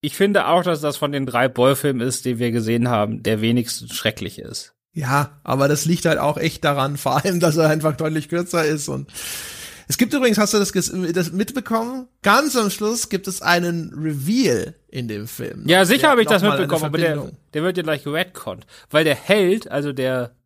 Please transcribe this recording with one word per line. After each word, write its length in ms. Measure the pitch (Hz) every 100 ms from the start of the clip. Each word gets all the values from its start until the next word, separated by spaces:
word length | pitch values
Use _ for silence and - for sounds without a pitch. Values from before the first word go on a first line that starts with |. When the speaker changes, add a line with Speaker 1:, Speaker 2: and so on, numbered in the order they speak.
Speaker 1:
ich 140 | 151 -
finde 300 | 196 196 104
auch, 140 | 170
dass 180 | 175 160
das 160 | 147 143
von 160 | 147
den 140 | 143 135
drei 220 | 120 131
Boll-Filmen 520 | 123 127 139 147 131 120
ist, 180 | 120
die 140 | 123 117
wir 120 | 120
gesehen 380 | 117 110 117 123
haben, 340 | 117 104 110
der 180 | 110 110
wenigstens 540 | 113 120 117 - 117
schrecklich 440 | - 110 - 87 -
ist. 360 | - - - _ _
Speaker 2:
Ja, 480 | - 131 139 143 -
aber 240 | - 135 139
das 160 | 147
liegt 220 | 160 170 170
halt 120 | 156
auch 200 | 143 151
echt 260 | 160 -
daran, 320 | 160 143 135 143
vor 260 | - 135
allem, 160 | 190 180
dass 160 | 170 151
er 120 | 156
einfach 280 | 156 156 143
deutlich 320 | 156 156 147
kürzer 360 | 170 175 175
ist 240 | 156 151 143
und 220 | 135 139 - - - - - - - -
es 100 | -
gibt 140 | 233
übrigens, 220 | 277 247 208
hast 140 | 208
du 60 | 214
das 160 | 196
ges-, 380 | 190 175 185 180
das 180 | 175 165
mitbekommen? 800 | 170 208 269 202 226 226 262 254 _
Ganz 340 | - 226 302 254
am 140 | 214
Schluss 380 | 190 208 233 -
gibt 200 | 190 196
es 120 | 180
einen 520 | - 175 175 170 160
Reveal 800 | - 156 147 139 233 240 120 82 - _
in 180 | - 120
dem 220 | 107 104
Film. 340 | - 117 - -
Speaker 1:
Ja, 160 | 180
sicher 160 | 185 262
Speaker 2:
Der 100 | 311
Speaker 1:
habe 120 | 254
ich 40 | 226
das 160 | 214
Speaker 2:
nochmal 140 | 202 196
eine 80 | 160
Speaker 1:
mitbekommen, 200 | 160 156
aber 120 | 156
der, 140 | 175
Speaker 2:
Verbindung. 240 | 147 127 - _
Speaker 1:
der 80 | 151
wird 140 | 170 185
ja 60 |
gleich 200 | 160 147
retconnt, 640 | 147 151 180 - - 92 - - _
weil 140 | 151
der 100 | 160
Held, 560 | 139 - 208 180 196 -
also 220 | 143 143
der 420 | 135 131 131 120 _